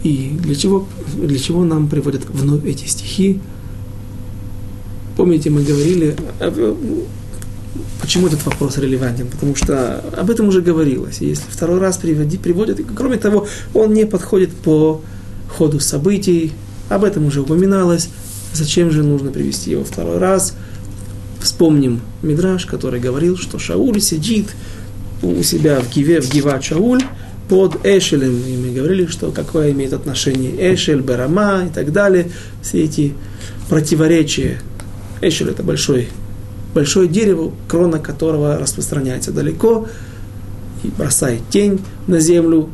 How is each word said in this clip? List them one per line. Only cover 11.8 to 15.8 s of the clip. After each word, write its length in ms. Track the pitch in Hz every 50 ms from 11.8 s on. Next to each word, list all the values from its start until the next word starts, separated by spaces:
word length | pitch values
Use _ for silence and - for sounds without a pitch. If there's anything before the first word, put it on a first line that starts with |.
| 190 190 180 -
приводи-, 400 | - 170 156 151 151 147 170 190
приводят, 420 | - 175 175 175 214 220 202 196
и, 40 | -
кроме 340 | - - - 254 269 254 214
того, 300 | - 208 208 202 202 202 - - - - -
он 200 | - 220 220 214
не 120 | 220 220
подходит 460 | 214 208 185 - - - 190 185 175
по 500 | - - - 175 156 156 156 156 156 156 - - - - - - - - - -
ходу 300 | - - 165 151 147
событий, 720 | 143